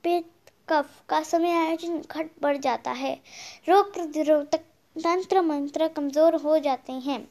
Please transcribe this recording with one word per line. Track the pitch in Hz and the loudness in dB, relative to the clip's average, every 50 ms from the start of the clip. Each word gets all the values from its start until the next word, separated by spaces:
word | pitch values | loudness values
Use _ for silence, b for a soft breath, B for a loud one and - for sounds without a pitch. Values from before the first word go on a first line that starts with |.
| - | 0
पित्त, | 349 349 349 330 - _ _ _ - _ _ _ - | 0 -2 -2 -2 -8 _ _ _ -20 _ _ _ -2
कफ | 320 294 285 - - - _ - | -2 -2 -2 -4 -12 -20 _ -4
का | - 311 311 | -4 -4 -2
समय | - - 330 330 349 339 | 0 0 0 2 2 2
आयोजन | 330 320 320 330 330 339 339 339 294 | 0 0 0 -2 -4 -4 -6 -6 -6
घट | - - - 302 320 320 - - | -8 -10 -8 -8 -8 -8 -8 -4
बढ़ | - 285 285 | -2 -2 -2
जाता | 277 277 262 233 - - 254 240 | 0 -2 -2 -2 -2 -4 -8 -6
है। | 254 269 269 - - B B B B B B B B B 311 | -4 -6 -6 -6 -8 B B B B B B B B B 4
रोग | 359 403 392 403 - | 6 6 4 2 -4
प्रतिरोधक | 359 339 302 294 311 302 294 311 294 285 294 - 320 - _ _ _ _ _ _ | -8 -8 -6 -4 -2 2 4 4 2 2 -2 -4 -4 -4 _ _ _ _ _ _
तंत्र | 226 - 339 349 370 370 - 381 381 | -4 -2 0 0 0 0 2 2 2
मंत्र | 349 320 302 285 285 285 - 311 320 | 2 2 0 -2 -4 -6 -2 -2 -2
कमजोर | 320 320 302 294 277 269 294 311 330 320 | -2 -2 -4 -6 -2 2 6 6 6 6
हो | 320 285 294 311 311 | 4 2 2 2 2
जाते | 285 294 262 254 _ - 254 | 2 0 -2 -2 _ -10 -10
हैं। | 262 247 277 277 220 - - | -8 -6 -6 -6 -6 -8 -14